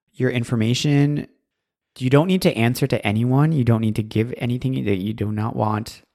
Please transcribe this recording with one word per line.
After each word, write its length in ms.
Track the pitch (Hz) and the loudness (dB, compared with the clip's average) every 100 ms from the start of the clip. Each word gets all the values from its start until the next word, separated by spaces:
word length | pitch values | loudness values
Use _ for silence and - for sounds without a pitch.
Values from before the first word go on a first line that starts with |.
| _ | _
your 180 | - 127 | -4 -2
information. 960 | 123 117 117 110 120 151 143 143 147 - _ _ _ _ _ _ - | 0 -2 0 2 0 2 2 2 0 -8 _ _ _ _ _ _ -6
You 100 | 127 | 2
don't 200 | 139 185 | 4 4
need 140 | 185 | 2
to 140 | 180 104 | 2 2
answer 300 | 117 123 139 | 0 0 -2
to 200 | 117 101 | -2 0
anyone. 460 | 107 120 131 156 | 0 2 2 2
You 120 | 156 | 2
don't 180 | 117 113 | 2 2
need 140 | 110 107 | 0 -2
to 60 | |
give 300 | 110 110 117 - | -2 -2 -2 -4
anything 460 | 120 127 131 131 113 | -4 -2 -4 -2 -2
that 100 | 95 | -2
you 160 | 101 | -4
do 200 | 113 104 | -4 -4
not 220 | 107 110 | -4 -4
want, 460 | 123 107 107 107 - _ | -4 -2 -4 -6 -14 _